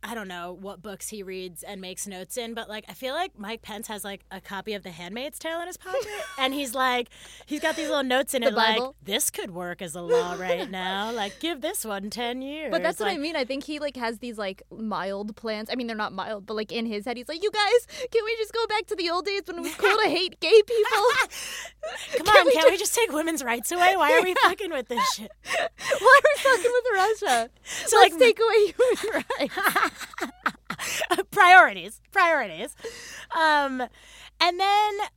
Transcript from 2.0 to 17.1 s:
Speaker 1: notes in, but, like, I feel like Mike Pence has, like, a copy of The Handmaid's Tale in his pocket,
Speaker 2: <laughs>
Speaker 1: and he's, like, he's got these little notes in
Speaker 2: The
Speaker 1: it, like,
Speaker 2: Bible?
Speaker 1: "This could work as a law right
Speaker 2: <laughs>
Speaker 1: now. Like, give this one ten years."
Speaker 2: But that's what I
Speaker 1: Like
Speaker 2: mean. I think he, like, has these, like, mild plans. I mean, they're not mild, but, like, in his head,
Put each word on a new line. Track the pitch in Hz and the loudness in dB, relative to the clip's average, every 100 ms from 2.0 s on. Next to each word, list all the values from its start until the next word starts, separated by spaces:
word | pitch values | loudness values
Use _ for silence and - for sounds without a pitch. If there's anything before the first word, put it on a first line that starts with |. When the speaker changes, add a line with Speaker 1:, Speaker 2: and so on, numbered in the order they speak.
| 208 | -12
Speaker 1:
notes | 185 185 - | -12 -10 -10
in, | 233 | -8
but, | 233 220 | -10 -10
like, | 214 208 | -12 -14
I | |
feel | 190 254 | -12 -8
like | 294 370 - | -6 -6 -8
Mike | 202 226 | -12 -12
Pence | - 208 226 | -12 -14 -10
has, | 208 | -10
like, | 196 196 _ | -10 -12 _
a | 190 | -18
copy | - 196 190 | -12 -12 -8
of | 208 | -10
The | 190 | -10
Handmaid's | 165 175 214 285 - | -14 -12 -10 -10 -10
Tale | 320 330 | -8 -8
in | 349 | -10
his | 359 | -12
pocket, | 381 523 427 415 | -8 -6 -6 -10
Speaker 2:
<laughs> | 311 - | -12 -4
Speaker 1:
and | 262 | -2
he's, | 277 269 | -2 -4
like, | 254 262 247 240 - - - - | 0 0 0 -4 -12 -20 -20 -10
he's | 294 | -4
got | 320 | -2
these | 320 302 | -2 -2
little | 302 | -2
notes | 262 254 277 | 2 0 0
in | 269 | 0
Speaker 2:
The | 233 | 0
Speaker 1:
it, | |
like, | 214 220 220 | 2 2 2
Speaker 2:
Bible? | 254 - | -4 -10
Speaker 1:
"This | - 208 - | -6 -4 -2
could | - 330 | -4 -10
work | 175 175 175 | -8 -10 -8
as | 180 160 | -10 -10
a | |
law | 175 480 175 | 0 0 0
right | 175 - 175 381 | -6 -2 -2 -4
Speaker 2:
<laughs> | |
Speaker 1:
now. | 185 185 196 214 | -6 -4 -4 -4
Like, | 233 202 202 | -4 -6 -6
give | 320 311 | -6 -4
this | 302 415 | -6 -6
one | 220 196 202 | -6 -8 -8
ten | 214 240 254 | -6 -6 -6
years." | 269 302 302 | -8 -8 -4
Speaker 2:
But | 330 | -2
that's | 330 - | -2 -2
what | 415 | -4
I | |
Speaker 1:
Like | 349 | -4
Speaker 2:
mean. | 294 320 | -4 -4
I | |
think | 247 269 | -4 -6
he, | 285 302 | -6 -6
like, | 294 254 | -8 -6
has | 233 233 | -8 -6
these, | 247 214 | -10 -8
like, | 202 190 - | -8 -10 -16
mild | - 220 185 190 196 214 | -10 -6 -6 -6 -6 -8
plans. | 214 226 214 214 | -10 -8 -8 -6
I | |
mean, | 240 233 | -6 -6
they're | 214 | -6
not | 214 | -6
mild, | 190 190 214 190 | -6 -8 -10 -8
but, | |
like, | 220 214 | -8 -6
in | 208 233 | -6 -4
his | 208 | -6
head, | 214 | -6